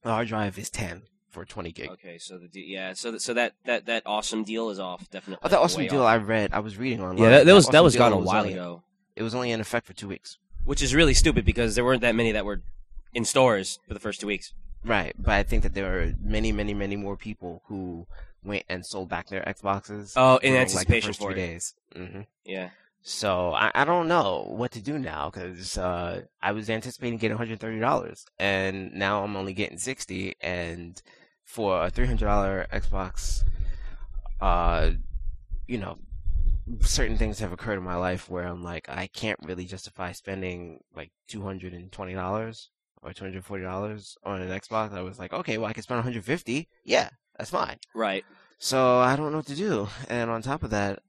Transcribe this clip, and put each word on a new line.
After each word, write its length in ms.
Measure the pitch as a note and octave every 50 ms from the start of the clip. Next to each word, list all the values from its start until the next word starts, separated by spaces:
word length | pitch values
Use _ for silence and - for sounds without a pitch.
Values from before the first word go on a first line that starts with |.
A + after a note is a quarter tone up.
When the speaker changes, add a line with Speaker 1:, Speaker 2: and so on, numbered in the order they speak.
| _
Speaker 1:
the 80 | A#2
hard 180 | A2+ A2 A#2 A2
drive 300 | A2 G#2+ G#2+ G2+ F#2 F#2+
is 100 | - -
ten 320 | - - A2+ F2 E2+ F#2 - _ _ _ _ _
for 140 | _ - -
twenty 280 | - - G#2 F2+ E2+ E2
gig. 180 | - - -
Speaker 2:
Okay, 280 | F#2 - _ F2+ E2+ E2+
so 200 | - - F#2+ F2+
the 100 | F2 F2
D, 160 | E2+ F#2+ F2 E2
yeah, 240 | F#2+ F#2+ F#2+ F#2+ F#2+
so 180 | - - A#2+
th-, 120 | A2+ G2+ -
so 120 | - A#2+
that, 200 | A#2 A#2+ A2+ _ _ _
that, 220 | - A#2+ A#2 -
that 160 | A#2+ A#2 A2+ -
awesome 380 | - G#2 G#2+ G#2+ - A2+ A2 A2
deal 260 | G2+ A2 A2+ A2+ A2+
is 80 | G2+ F#2+
off, 320 | F#2+ F2+ F2+ - - -
definitely 300 | - F#2+ - F#2+ F#2 - -
Speaker 1:
Oh, 40 | -
that 100 | G3 F3
awesome 240 | C#3 E3+ - D#3+ C#3+
Speaker 2:
way 60 | -
Speaker 1:
deal 140 | C#3+ C#3 B2+
Speaker 2:
off. 60 | A2+
Speaker 1:
I 80 | A2+ A#2
read, 340 | G#2+ G2 A2+ A2 G#2 - -
I 80 | G2+
was 160 | G#2 A2 G2+
reading 240 | G2 B2 C3+ A#2+ G#2+
online. 180 | F#2+ F#2 F#2+ G#2+
Speaker 2:
Yeah, 120 | A2+ A2+
that, 60 | B2 C#3+
that 60 | C3
Speaker 1:
That 80 | E3 F#3+
Speaker 2:
was, 120 | G3+ D#3+
that 40 | - - D3+
Speaker 1:
awesome 60 | F3
Speaker 2:
was 80 | D#3+ A#2+
Speaker 1:
deal 60 | B2
Speaker 2:
gone 120 | B2 A#2+ G#2
a 40 | F#2+
Speaker 1:
was 80 | F2
Speaker 2:
while 140 | F#2 F#2+ G#2+ G#2
Speaker 1:
only, 100 | G2 F#2+
Speaker 2:
ago. 300 | F#2 F2 F2 F2 F2 _ _ _ _ _ _ _
Speaker 1:
it 60 | - A2
was 120 | A2+ G#2+
only 160 | B2+ B2 A#2+
in 100 | A#2 A2+
effect 260 | A2 - - A#2+ -
for 60 | - F#2+
two 140 | - G#2 G2
weeks. 300 | G2 - _ - - _ _ _ - - -
Speaker 2:
Which 180 | - C#3+ D3 D3
is 120 | C3 B2+
really 200 | D3 E3 D3 B2+
stupid 300 | - - D#3+ B2+ - G#2
because 300 | - - A#2+ A#2+ A2+ G#2
there 80 | A#2+ A#2+
weren't 160 | B2 C3 B2 A2+
that 120 | A#2+ A2+
many 160 | A2+ A#2 A#2 G#2+
that 120 | G#2+ G2
were 160 | G#2 G2+ F#2+ - - - - - _ - - - - -
in 100 | A#2+ A2+
stores 540 | - - C#3 C3 B2+ A2 G2 F#2+ - - - _
for 80 | _ G#2+
the 60 | G2+
first 200 | - G#2+ G2+ -
two 60 | -
weeks. 260 | G2+ G2+ F#2+ - - - - - - - - -
Speaker 1:
Right, 300 | A2+ A2+ G2+ F2 - - -
but 140 | - - G#2+
I 80 | G2+ G#2
think 200 | - A2 - -
that 100 | G#2 -
there 260 | G2+ G2 F#2 F2+ F2+
are 120 | E2+ E2+ - - F#2+
many, 300 | G#2 G#2+ G#2+ A2+ A2+ G#2+
many, 220 | G#2 G#2 G#2 G#2
many 200 | G2+ G2+ G2 G2
more 200 | G2+ G2+ G2 G2
people 460 | F#2 - A2 G#2 - - F2+ E2+ - _
who 400 | _ G#2 G2 F#2+ F2+ E2+ E2+ F2 - - - - - - _ -
went 200 | F#2+ G#2 F#2+ - _
and 180 | F#2 F#2 F2+
sold 220 | - - G2+ F#2 E2
back 200 | F2+ E2+ F2 -
their 140 | G2 F#2+ -
Xboxes 720 | - G2 - - G2+ G2 G2+ - - G#2 G#2 G#2 G2+ -
Speaker 2:
Oh, 200 | C3 C3 C3 C3
in 160 | B2+ - C3+ C3
Speaker 1:
during, 20 |
like, 0 |
the 40 | B2+
Speaker 2:
anticipation 480 | B2+ G#2+ - F2+ F#2 F2+ A#2+ A#2 G#2 G#2
Speaker 1:
first 100 | G#2 -
Speaker 2:
for 120 | G#2 G2 F#2+
Speaker 1:
three 100 | F#2+ F#2
Speaker 2:
it. 40 |
Speaker 1:
days. 280 | E2+ E2 E2+ - - - _ _ _ -
Mm-hmm. 240 | - F2+ F#2 F#2+ G2 G#2 _ _ _ _
Speaker 2:
Yeah. 260 | - F#2+ F#2+ F#2 F2+ - _ _ _ _ _ _
Speaker 1:
So 500 | - - - - G2+ F#2 F2+ F2+ F2 D#2+
I, 180 | - G#2 G#2+ -
I 100 | A2+ C#3+
don't 240 | D3+ E3+ F3+ E3+ D#3+
know 360 | F3 F3 C#3 G2 F2+ D2 G#1 G1+
what 240 | A#1 G#2 A#2+ B2+ -
to 80 | A2+
do 180 | G2 C#3 D3 D3+
now 320 | C3 D#2+ D#2 D#2 C#2+ E2
'cause, 480 | - G2+ F2+ F2+ F#2 E2+ F#2+ F#2 - F#2+
uh, 440 | F#2 F#2 F2+ F2 F2 F2 F2 F2+ F#2 _ _ _ -
I 80 | F#2+ G#2
was 160 | A2 G#2+ G#2
anticipating 500 | A2 A2 A2 B2+ B2 - - A#2+ A#2 A2
getting 180 | A2+ A2 G#2+
a 20 | A2
hundred 220 | A#2 A2 A2+ G#2
thirty 180 | - A2+ A2+ A2
dollars 480 | A2 B2 D3+ - E2+ D#2 - - - _ _ _
and 540 | - G2+ G2 F#2+ F#2+ F#2+ F#2+ G2 F#2+ - -
now 280 | F#2 G2 G2 G#2 G#2 G2
I'm 140 | G#2 G#2
only 160 | G2 F#2+ G2 F#2+
getting 260 | F#2 G#2 - - F2
sixty. 560 | - B2 C3+ - - - F#2 F#2+ F#2+ F#2+ - _
And 600 | - E2+ F2+ F2 F2 E2+ E2 F2 E2+ E2+ F2+ - _ - - _ - _ _ _ _
for 400 | - - A#2 A2 G2 F#2 F2 D#2+
a 40 | F#2
three 160 | - - B2
hundred 200 | A#2 A#2 A2 A2
dollar 400 | G#2 G#2 G#2 G2 F#2+ F#2+ F#2 F2 - -
Xbox, 720 | G#2+ - - - F#2+ F#2 F#2 - - - - - - - - - - - - - - - - - - - - - - - - - -
uh, 500 | F#2+ F#2+ F2+ F2 F2 F2 E2+ E2 D#2+ D#2+ E2+ - - - - - - - - - - - - - -
you 120 | - A#2+ A#2
know, 200 | F#2+ F2+ E2+ - - - - - - - - - - - - - - - A#2+ A2
certain 360 | - - - - B2+ A2 A2+
things 220 | - A#2 A2 G#2 G2
have 140 | A2 F#2 E2+
occurred 260 | - - A2 G#2 F#2+
in 60 | F#2
my 100 | F2+ F2+
life 320 | F2 F2+ F#2 F#2 F#2+ - -
where 160 | F#2 F2+ F2
I'm 160 | F2+ F2 F2 F2
like, 260 | F2 F2 E2+ _ -
I 180 | C2+ D#2 G2
can't 320 | F#2+ _ - - A2 G2+ - -
really 200 | D#2 F2+ F2+ F#2
justify 460 | F2+ F#2+ F#2 - - _ - F#2 F2 F2
spending, 680 | - _ - F#2+ F#2+ F#2+ F#2 F2+ F2 F2 E2+ D#2+ - _ _ _
like, 160 | - A#2 - _ _ _ _
two 140 | - G#2+ G2
hundred 300 | G2 F#2+ F#2 F2+ F#2 F2+
and 160 | F2 F2 F#2+ -
twenty 220 | - G2+ F#2 F#2
dollars 560 | F#2+ F2+ F#2 G2 A2 A2 A2+ A2+ - - _ _ _ _ _ _ _ _
or 100 | - -
two 120 | - G2
hundred 200 | F#2+ F#2 F#2+ F#2+
forty 180 | - G2+ F#2+ F#2
dollars 520 | F#2 F#2 F#2+ G2+ G#2+ G#2+ G#2+ G2 - - _ _
on 160 | F#2+ G2+ F#2+ F#2
an 60 | F2+
Xbox. 440 | F#2 G2 - - A2+ A2 A2 G#2+ G2+
I 100 | F#2 F#2
was 160 | F#2 F#2 -
like, 140 | - G2 -
"Okay, 260 | - F3+ - A2+ A2
well, 100 | A2+ G#2
I 40 | A2
can 100 | - G#2+
spend 160 | - B2+ A#2+
a 20 | A#2
hundred 220 | B2+ A#2+ A2+ G2
fifty. 440 | A#2 C3+ C3 - - A#2 D3 E3 _ _ _ _
Yeah, 260 | - - - - - - _ _ _ _ _
that's 120 | - -
fine." 280 | - - - - - _ - _ _
Speaker 2:
Right. 300 | A2 A2 G2+ F#2+ G2 - _ _ _ _ _ _ _
Speaker 1:
So 400 | - - C3 C3 C3 B2+ B2 B2
I 160 | B2+ B2+ C3+
don't 140 | C#3 D3+ D3
know 80 | D3+ D#3
what 80 | D#3
to 80 | - C#3
do. 340 | D3 G3 G#3+ E3 G#2+ G2+ G#2 - - C3 -
And 200 | A#2 A#2+ A#2 A2+
on 120 | A#2 A2+ A#2
top 200 | C3 C#3 D3+ -
of 60 | B2
that 300 | G#2+ G#2 G2+ G2+ G2 - _